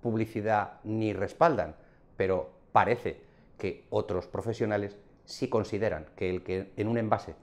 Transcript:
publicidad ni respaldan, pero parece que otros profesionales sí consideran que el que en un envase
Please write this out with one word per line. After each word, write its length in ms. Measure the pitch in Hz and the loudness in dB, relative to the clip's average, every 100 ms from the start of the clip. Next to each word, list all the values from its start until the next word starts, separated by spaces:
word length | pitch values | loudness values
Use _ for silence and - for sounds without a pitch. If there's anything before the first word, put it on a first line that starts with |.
publicidad 760 | 120 110 110 113 104 107 98 - | 0 0 -2 -2 2 2 0 -8
ni 300 | - 110 110 | -6 -2 0
respaldan, 640 | 98 98 - 165 123 80 - - - - - | 0 -4 4 4 4 -2 -6 -20 -20 -20 -2
pero 340 | 95 92 - - - | 0 2 -2 -12 2
parece 500 | - 95 117 - - - - - - | 4 4 2 -2 -8 -16 -20 -20 -6
que 280 | 98 - - | -4 -4 -2
otros 380 | 107 - 92 - | -2 0 -4 -4
profesionales 720 | 101 104 107 110 104 101 - - - | -6 -4 -2 0 0 -2 -8 -20 -20
sí 240 | - - 127 | -18 -6 0
consideran 600 | 113 104 104 107 80 - - | 0 0 -2 -2 -2 -10 -4
que 120 | 92 | -2
el 140 | 92 | -2
que 300 | - 95 98 - | -2 -4 -4 -4
en 140 | 107 | -2
un 80 | 117 | 0
envase 380 | 110 107 - - | 0 -2 -4 -16